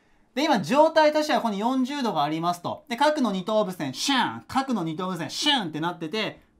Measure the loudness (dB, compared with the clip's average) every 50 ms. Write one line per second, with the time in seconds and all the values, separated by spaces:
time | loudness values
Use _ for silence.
0 | _ _ _ _ _ _ -4 -2 2 2 2 2 2 2 4 6 6 6 6 6
1 | 4 6 4 2 0 2 0 0 0 -2 -4 -2 -2 0 0 0 -2 -2 -2 -2
2 | -2 -2 0 0 0 0 -2 -2 -2 -2 -2 -2 -6 -8 -8 -8 -8 -8 -2 2
3 | 2 2 2 2 0 0 0 -2 -2 0 0 0 0 0 -2 -6 -6 -8 -6 -4
4 | -2 0 2 2 2 0 -2 -8 -10 -4 -2 -2 -2 0 -2 -2 -2 -4 -4 -4
5 | -4 -4 -4 -6 -6 -6 -6 -2 0 0 0 0 0 -4 -6 -4 -4 -4 -4 -6
6 | -8 -6 -4 -4 -4 -4 -6 -10 _ _ _ _